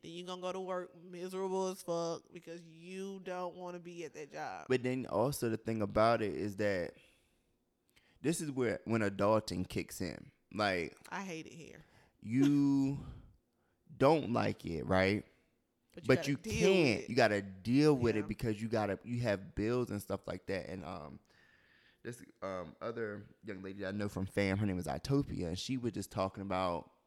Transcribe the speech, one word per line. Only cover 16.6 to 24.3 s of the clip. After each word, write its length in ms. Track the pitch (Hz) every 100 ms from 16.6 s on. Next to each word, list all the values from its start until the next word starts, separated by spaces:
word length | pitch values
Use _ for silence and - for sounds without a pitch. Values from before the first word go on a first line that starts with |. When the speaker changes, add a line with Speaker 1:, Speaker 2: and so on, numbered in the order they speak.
| -
Speaker 1:
with 140 | 185 147
Speaker 2:
can't. 180 | 104
Speaker 1:
it. 60 | -
Speaker 2:
You 60 | 120
gotta 260 | 113 104
deal 520 | 101 95 95 131 151 139
with 200 | 120 107
Speaker 1:
Yeah. 60 |
Speaker 2:
it 60 | 104
because 340 | 104 120 104
you 60 | 113
gotta, 280 | 113 104 95
you 180 | - 120
have 340 | 120 98 95 -
bills 360 | 107 123 117
and 100 | 101
stuff 200 | - 98 -
like 200 | 92 -
that. 200 | 95 -
And, 140 | 92 73
um, 340 | 90 73 67 _ _ _ _ _ _ _ _
this, 180 | - 123 - -
um, 320 | 98 92 85 -
other 440 | 110 117 110 104 101 -
young 200 | 107 95
lady 160 | 95 98
that 60 | 95
I 40 |
know 160 | 101 104
from 180 | 98
fam, 300 | 98